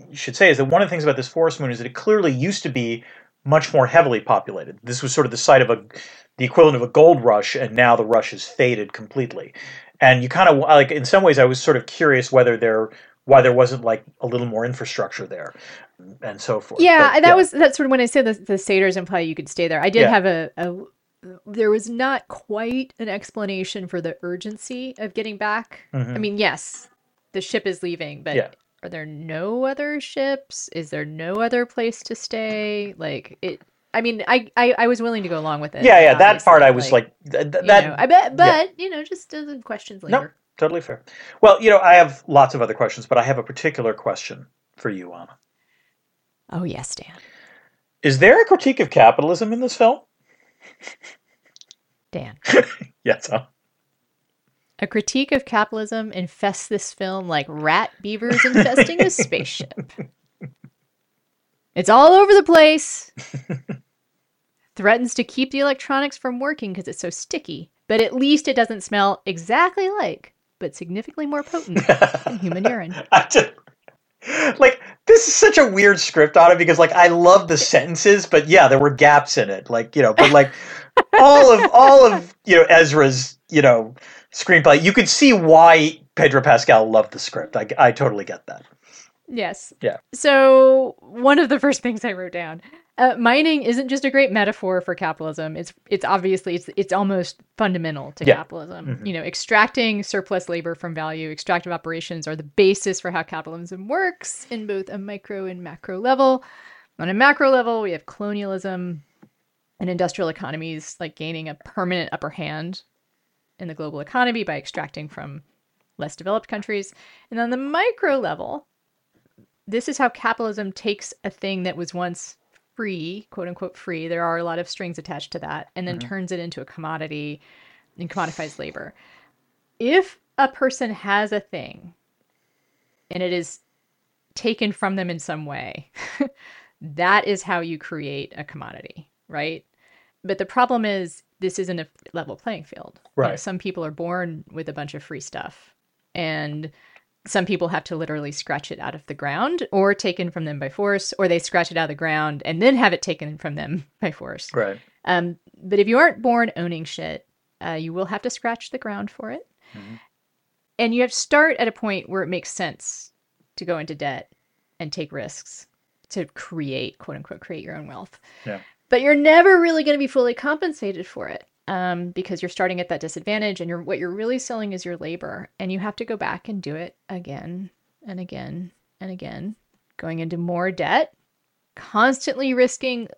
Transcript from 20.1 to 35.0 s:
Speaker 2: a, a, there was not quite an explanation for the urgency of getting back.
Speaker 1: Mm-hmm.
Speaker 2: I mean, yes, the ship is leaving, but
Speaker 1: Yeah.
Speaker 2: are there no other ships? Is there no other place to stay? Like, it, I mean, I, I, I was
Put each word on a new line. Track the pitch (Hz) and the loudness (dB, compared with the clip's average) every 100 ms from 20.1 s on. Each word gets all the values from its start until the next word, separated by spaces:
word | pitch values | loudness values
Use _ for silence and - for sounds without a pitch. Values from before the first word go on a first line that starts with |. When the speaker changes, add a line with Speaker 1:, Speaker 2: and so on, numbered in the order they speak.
| 214 185 | 4 0
Speaker 2:
a, | 165 165 - | -2 -6 -8
a, | 175 180 - _ _ _ 185 180 208 | -10 -10 -16 _ _ _ -20 -20 -12
there | 208 214 | -2 0
was | 214 214 | 0 -2
not | 233 262 262 - | -4 -4 -4 -8
quite | - - 208 233 254 262 - | -20 -10 -8 -6 -6 -8 -10
an | 220 | -10
explanation | 202 - 214 202 190 185 202 180 | -10 -10 -10 -8 -6 -8 -10 -10
for | 180 | -8
the | 165 156 | -8 -10
urgency | 175 180 214 214 - 247 262 254 | -10 -10 -12 -14 -14 -12 -12 -12
of | 214 | -10
getting | 226 220 202 | -8 -10 -6
back. | 214 220 - - - | -6 -6 -8 -20 -10
Speaker 1:
Mm-hmm. | 135 123 180 | -8 -6 -6
Speaker 2:
I | |
mean, | 214 208 | -6 -2
yes, | 190 143 - - _ _ _ _ _ | -2 -4 -12 -20 _ _ _ _ _
the | 190 | -12
ship | 185 214 196 | -6 -6 -6
is | 180 | -8
leaving, | 180 170 151 147 | -8 -10 -12 -12
but | 151 135 | -6 -4
Speaker 1:
Yeah. | - _ _ _ | -4 _ _ _
Speaker 2:
are | 170 | -16
there | 165 156 | -14 -14
no | 151 160 156 196 240 262 | -16 -12 -8 -6 -4 -6
other | 277 294 294 | -6 -8 -8
ships? | - 294 269 269 _ - - | -10 -6 -4 -6 _ -18 -14
Is | 165 156 | -12 -10
there | 151 | -10
no | 151 156 165 202 | -10 -10 -8 -4
other | 226 240 240 | -2 -2 -4
place | - 233 226 | -6 -6 -8
to | - 226 | -14 -14
stay? | - 226 220 214 208 208 202 165 | -10 -8 -8 -6 -6 -8 -10 -10
Like, | 160 135 - - | -10 -10 -14 -12
it, | 185 - _ _ _ | -12 -12 _ _ _
I | 220 | -4
mean, | 233 220 - | -4 -4 0
I, | 247 214 - | 0 0 0
I, | 247 233 | 2 2
I | 233 | 0
was | 233 | 0